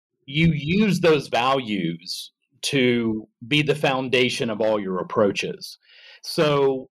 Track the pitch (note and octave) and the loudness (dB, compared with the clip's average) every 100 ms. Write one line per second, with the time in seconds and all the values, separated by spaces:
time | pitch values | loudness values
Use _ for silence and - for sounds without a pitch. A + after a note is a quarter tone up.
0 | _ _ - C#3+ E3 D3 C#3+ G3 G#3+ E3+ | _ _ -6 2 2 2 0 2 2 2
1 | E3 D3 - A#2 B2+ C3+ A2+ G2+ E2 E2+ | 4 2 2 0 2 0 0 -2 -2 -6
2 | - - - _ _ _ - C#3+ B2 A#2+ | -10 -12 -14 _ _ _ -4 0 2 2
3 | A2+ A2 - _ A2+ D3 D3+ D3 D3 C3 | 0 -4 -8 _ -2 0 2 0 0 0
4 | C3 B2 B2 - A#2 G#2+ A2 G#2+ F#2+ F#2 | 0 2 2 0 -4 0 0 0 -2 -4
5 | E2+ A#2+ G2+ G2 F2 - - - _ - | -2 2 2 2 -6 -8 -14 -18 _ -20
6 | - - - - D3+ C#3+ C#3 C3 - | -20 -20 -8 0 2 4 2 0 -6